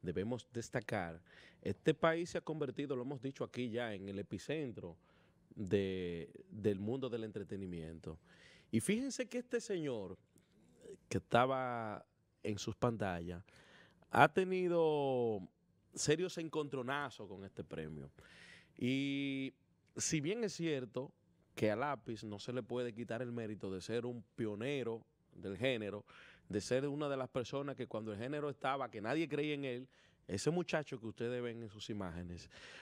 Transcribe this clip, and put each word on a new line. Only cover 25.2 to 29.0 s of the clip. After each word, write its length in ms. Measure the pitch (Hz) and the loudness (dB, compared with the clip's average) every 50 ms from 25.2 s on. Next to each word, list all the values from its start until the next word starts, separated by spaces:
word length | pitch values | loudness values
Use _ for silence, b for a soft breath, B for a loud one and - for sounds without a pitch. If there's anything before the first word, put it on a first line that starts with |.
| _ _ - | _ _ -16
del 240 | 90 90 95 98 | -8 -4 -4 -2
género, 480 | 87 123 135 127 110 107 101 95 104 - B B B B B B B B | 2 4 4 4 2 0 -2 -2 -4 -8 B B B B B B B B
de 140 | - - 107 | 0 0 0
ser 260 | - - 127 131 139 | 2 4 2 4 4
una 220 | 143 139 151 151 143 | 2 0 0 0 0
de 80 | 139 | 0
las 100 | 135 127 | 0 -2
personas 480 | 120 - 135 117 - 139 139 143 143 127 | -2 -2 -2 -2 0 -2 -2 -2 -2 -4
que 100 | 110 123 | -4 -6
cuando 280 | 107 - 110 110 110 104 | -4 -4 -4 -2 -2 -4
el 40 | |
género 320 | 98 117 131 147 147 143 147 | -2 -2 -2 -2 -2 -2 -2
estaba, 400 | 131 - - 131 135 139 131 113 | -4 0 0 0 0 0 -2 -4
que 120 | 107 110 | -4 -4